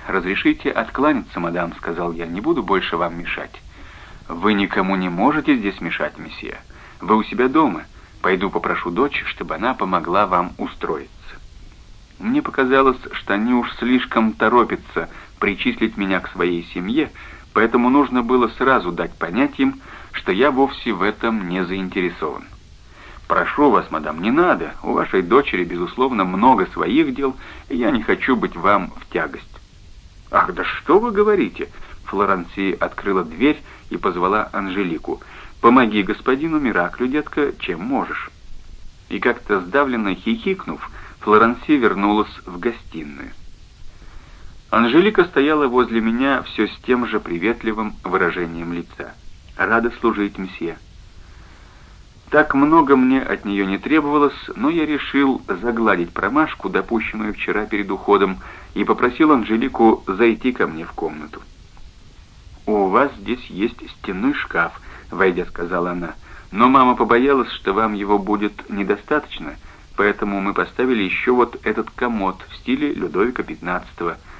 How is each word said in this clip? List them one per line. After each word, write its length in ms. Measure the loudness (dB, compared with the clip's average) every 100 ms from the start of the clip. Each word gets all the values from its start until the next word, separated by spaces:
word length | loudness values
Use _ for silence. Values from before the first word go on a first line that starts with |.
| -4
разрешите 640 | -2 0 0 0 0 -2
откланяться, 680 | -2 -4 0 2 0 -4 -6
мадам», 360 | -4 -4 -6 -6
сказал 360 | -8 -6 -6
я, 140 | -6 -8
«не 140 | -6
буду 220 | -2 -2
больше 340 | 0 -2 0 -2
вам 220 | -4 -4
мешать». 420 | -8 -8 -10 -16 -20 -20 -20 -20 -20 -20 -12
«Вы 280 | -4 0
никому 420 | 0 0 -2 0 0
не 120 | -2
можете 460 | 0 2 2 0 0
здесь 240 | -2 -6
мешать, 380 | -8 -6 -6 -8
месье. 400 | -16 -14 -14 -14 -18 -20 -20 -14
Вы 160 | 2 2
у 60 |
себя 260 | 2 0 2
дома. 360 | 4 2 0 -10 -20 -20 -4
Пойду 280 | 0 0 0
попрошу 400 | -2 -2 -4 -4
дочь, 320 | -2 -2 -2 -8
чтобы 280 | -10 -8
она 200 | -4 -4
помогла 520 | -2 -2 -2 0 0 2
вам 260 | 2 0 -4
устроиться». 520 | -10 -8 -6 -6 -8 -16 -18 -18 -20 -20 -20 -20 -20 -20 -20 -8
Мне 240 | -2 0
показалось, 560 | 0 0 4 6 6 2 -6
что 220 | -12 -2
они 180 | 0 4
уж 200 | 2 2 -2
слишком 560 | 2 2 2 2 2
торопятся 800 | 2 4 4 4 0 -4 -6 -6 -12 -20 -4
причислить 580 | -2 0 -2 0 -2 0
меня 240 | -2 -2
к 100 | -4
своей 340 | -2 0 0 -4
семье, 400 | -8 -2 -2 -2 -6 -18 -20 -4
поэтому 380 | 0 2 4 4
нужно 320 | 4 4 0
было 260 | 2 2 2 2
сразу 360 | 2 2 2
дать 200 | -4 -6 -4
понять 400 | -4 0 -2 2
им, 220 | -2 -2 -14 -20 -14
что 200 | -10 -4
я 180 | 2 2
вовсе 420 | 4 0 0 -6
в 100 | 0
этом 460 | 0 0 -2 -2 -4
не 160 | -4
заинтересован. 800 | -2 -4 -4 -2 -4 -4 -8 -8 -14 -20 -20 -20 -20 -20 -20 -20 -4
«Прошу 440 | -2 -2 2 4
вас, 200 | 4 0
мадам, 320 | -6 -6 -4
не 80 | 0
надо. 440 | 2 2 2 -2 -8
У 100 | -4
вашей 300 | -2 0 0
дочери, 420 | 4 4 4 -2
безусловно, 600 | -2 -4 -6 -2 0 2
много 420 | 0 4 4 4 2
своих 480 | -2 0 2 2
дел, 200 | 0 -4 -4 -14 -18 -8
и 80 | -2
я 140 | 0
не 120 | 0
хочу 340 | 0 0 2 2
быть 180 | 0
вам 380 | 0 2 2 2 -10
в 160 | -6
тягость». 320 | -4 -4 -8 -16 -20 -20 -20 -20 -20 -20 -20 -2
«Ах, 240 | 0 0
да 80 | -2
что 340 | -6 -6 4 4
вы 120 | 4
говорите?» 580 | 2 4 4 2 -2 -10 -10 -16 -16
Флоранси 720 | -6 0 2 2 -2 -4 -2 0
открыла 460 | -4 -4 0 0
дверь 360 | 0 2 2 2 -6 -20 -10
и 80 | -4
позвала 540 | -2 0 0 0 -2
Анжелику. 680 | -4 -4 -2 -2 -4 -6 -10 -10 -20 -20 2
«Помоги 400 | 6 8 6 2
господину 580 | 0 -2 0 0 0 0
Мираклю, 480 | 0 0 -2 -2 -2
детка, 440 | -2 -4 -2 -2 -2
чем 220 | -8 -6
можешь». 500 | -4 -4 -4 -8 -10 -14 -14 -14 -14 -16 -16 -18 -10
И 100 | -2
как-то 420 | 0 0 0 -2
сдавленно 540 | 2 2 2 0 -2
хихикнув, 760 | -2 -2 -2 0 -4 -6 -10 -12 -16 -18 -8
Флоранси 520 | 4 6 6 2 2
вернулась 560 | 4 4 2 2 2 0 -6
в 140 | -14 -6
гостиную. 720 | -4 -4 -12 -12 -12 -14 -14 -14 -16 -18 -20 -16 -16 -16 -18 -18 -20 -18 -18 -18 -2
Анжелика 560 | 2 4 6 6 4
стояла 420 | 2 4 4 4 2
возле 360 | 2 2 2
меня 400 | 0 2 0 0
все 240 | -4 -2 -2
с 100 | -2
тем 220 | 0 0 2
же 140 | -2
приветливым 720 | -4 -2 -2 -2 -2 -4 -6 -6
выражением 720 | -4 0 0 0 -6 -6 -6
лица. 400 | -8 -10 -12 -14 -14 -18 -18 -18 -4
«Рада 340 | 0 2 0 0
служить, 380 | -2 0 -4 -4
месье». 400 | -10 -8 -10 -10 -16 -20 -20 -20 -20 -20 -20 -20 -20 -20 -20 -20 -20 -20 0
Так 240 | 2 4
много 420 | 4 6 6 6 6
мне 260 | 6 2
от 220 | 0 -4
нее 200 | -2 -2
не 140 | 0 -2
требовалось, 560 | 2 2 2 2 2 0 -10 -4
но 120 | -2
я 160 | 0
решил 560 | 0 -2 -2 2 2 0 -4
загладить 640 | -4 -2 0 2 2 0
промашку, 580 | -2 0 2 0 -2 -2
допущенную 640 | -2 0 -2 -2 -6 -6
вчера 320 | -6 -2 -2
перед 260 | -2 -4 -2
уходом, 500 | -4 4 4 4 0 -10 -18 -10
и 80 | -4
попросил 480 | 0 2 2 4 4
Анжелику 720 | 4 4 0 0 4 4 4 0
зайти 460 | 2 2 4 0
ко 140 | 0 -2
мне 180 | -2
в 80 | -10
комнату. 480 | -8 -8 -8 -14 -16 -20 -20 -20 -20 -20 -20 -20 -20 -20 -20 -20 -12 -2
«У 220 | 2 4
вас 240 | 4 2 -2
здесь 240 | -8 -8 -8
есть 420 | -4 -4 -4 -16 -14
стенной 360 | -8 -2 -2
шкаф», 460 | -2 -4 -2 -2 -4 -18 -18 -12
войдя, 360 | 0 2 2 -4
сказала 460 | -6 -4 -2 -4
она, 220 | -4 -8 -12 -18 -20 -12
«но 180 | 2 6
мама 280 | 6 6 4
побоялась, 540 | 4 4 6 2 0
что 200 | -4 -2
вам 200 | 0 0
его 260 | -2 2 0
будет 500 | 2 0 -2 -4 -10
недостаточно, 840 | -6 -2 -2 0 -2 -2 -12 -12 -14 -18 -20 -16 0
поэтому 440 | 2 2 -2 0
мы 140 | 0
поставили 480 | 0 -2 0 0 2
еще 340 | 0 -2 2 2
вот 240 | 2 0
этот 280 | -4 -4 -6
комод 540 | -4 -4 0 -2 -4 -12
в 80 | -12
стиле 360 | -4 -2 -2
Людовика 500 | -4 -4 -2 -2 -2
пятнадцатого. 720 | -8 -8 -6 -6 -8 -8 -6 -6 -14 -20